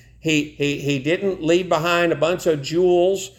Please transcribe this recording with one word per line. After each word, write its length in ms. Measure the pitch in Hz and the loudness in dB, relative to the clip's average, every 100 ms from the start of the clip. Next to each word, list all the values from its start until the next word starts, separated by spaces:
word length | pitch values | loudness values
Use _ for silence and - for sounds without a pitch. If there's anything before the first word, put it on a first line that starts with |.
| - - | -20 -6
He, 260 | 160 151 | 0 0
he, 360 | 147 - 143 143 | 0 -4 -2 -2
he 180 | 143 139 | -4 -2
didn't 440 | 139 185 196 185 | -2 -2 -2 -2
leave 260 | 160 175 175 | 0 0 2
behind 420 | 165 170 170 175 | 0 2 2 2
a 60 | 143 | 2
bunch 300 | 170 180 175 | 0 0 0
of 160 | 151 | -2
jewels 680 | 135 165 180 175 180 196 - | -2 0 2 4 2 0 -6